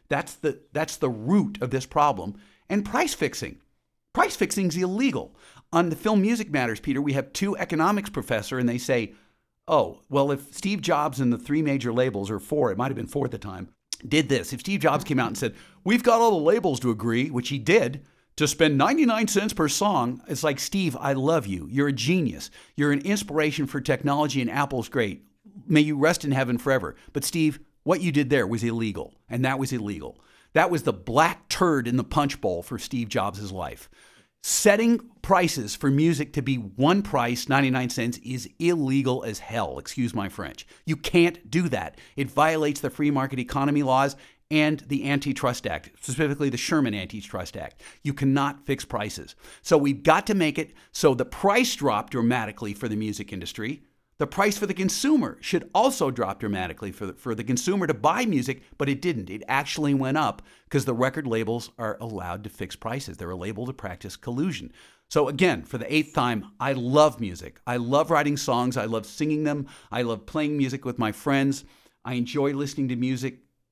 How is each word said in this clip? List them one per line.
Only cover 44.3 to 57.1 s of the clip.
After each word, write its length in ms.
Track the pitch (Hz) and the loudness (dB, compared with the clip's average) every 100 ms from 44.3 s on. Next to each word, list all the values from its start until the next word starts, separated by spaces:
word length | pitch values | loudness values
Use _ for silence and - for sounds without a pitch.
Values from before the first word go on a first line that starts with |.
| _ - | _ -2
and 300 | 151 151 156 - | 2 2 0 -2
the 200 | 135 139 | -4 0
Antitrust 580 | 143 143 131 131 123 - | 0 0 -2 -2 -2 -4
Act, 220 | 78 - - | -6 -8 -14
specifically 480 | - 131 151 139 143 | -6 0 0 0 -2
the 80 | 120 | -2
Sherman 340 | - 160 127 | 0 2 2
Antitrust 640 | 104 92 107 - - 87 101 | -2 -6 -10 -10 -10 -8 -10
Act. 240 | 76 - - - | -14 -16 -20 -10
You 100 | 143 | -6
cannot 540 | 139 135 139 139 143 - | 0 2 2 0 -4 -6
fix 180 | 135 | -6
prices. 500 | - 117 104 - - - - - | -4 -6 -6 -8 -14 -20 -20 -12
So 160 | - 165 | 4 4
we've 240 | 139 139 | 4 2
got 240 | 143 165 202 | 4 4 4
to 80 | |
make 240 | 202 156 151 | 2 2 0
it 160 | 156 - - | -6 -10 -16
so 240 | - - | 2 4
the 100 | 185 | 4
price 500 | - - 196 214 240 | 0 0 2 4 2
drop 360 | - 143 107 110 | 0 0 0 0
dramatically 640 | 131 117 123 107 104 107 | 0 2 2 -2 -6 -8
for 140 | 101 120 | -6 -4
the 80 | 107 | -4
music 360 | 107 101 101 | -4 -6 -8
industry. 520 | 95 87 - 110 147 _ _ _ - | -10 -10 -8 -8 -8 _ _ _ -6
The 80 | 143 | -4
price 280 | 185 202 202 | 0 0 0
for 100 | 202 | -2
the 80 | |
consumer 640 | - 185 - 277 302 151 - | 0 -2 0 2 2 2 -4
should 280 | - 180 - | -4 -2 0
also 360 | 185 254 269 143 | 2 2 2 -2
drop 260 | 123 95 98 | -2 -4 -4
dramatically 540 | 110 98 90 80 104 | -4 -2 -4 -6 -10
for 140 | - | -10
the, 80 | 98 | -10